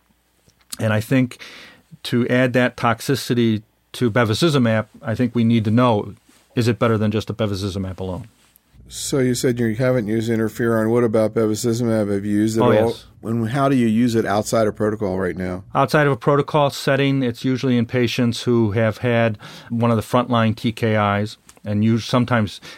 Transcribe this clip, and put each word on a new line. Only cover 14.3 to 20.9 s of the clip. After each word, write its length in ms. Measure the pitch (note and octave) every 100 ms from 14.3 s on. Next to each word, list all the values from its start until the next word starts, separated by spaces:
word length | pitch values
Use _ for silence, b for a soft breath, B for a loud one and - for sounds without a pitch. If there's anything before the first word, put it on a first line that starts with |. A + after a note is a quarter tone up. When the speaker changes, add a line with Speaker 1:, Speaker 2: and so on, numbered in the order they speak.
| G2+ G#2 A2+ G#2+
Speaker 2:
of 80 | G2
protocol 420 | G#2+ G#2 G2 F#2
right 180 | F#2 E2
now? 280 | F#2 F2+ -
Speaker 1:
Outside 320 | C#3 C3+ D#3 C#3+
of 80 |
a 40 | B2+
protocol 520 | - C#3+ D3+ D#3 C#3+
setting, 540 | - - C3+ C#3 C3+
it's 200 | B2 A#2
usually 340 | C3 B2+ C3+ A#2+
in 100 | A#2
patients 560 | B2+ A#2 - A#2+ A2+
who 280 | - A#2+ A2
have 280 | G#2+ A2+ G#2
had 380 | B2 A#2 A2+ G#2+ B B B
one 200 | A#2 A#2
of 80 | A2
the 60 |
frontline 520 | - B2 A#2+ A#2+ A2+ G#2+
T 160 | A#2+
K 500 | A2 A2+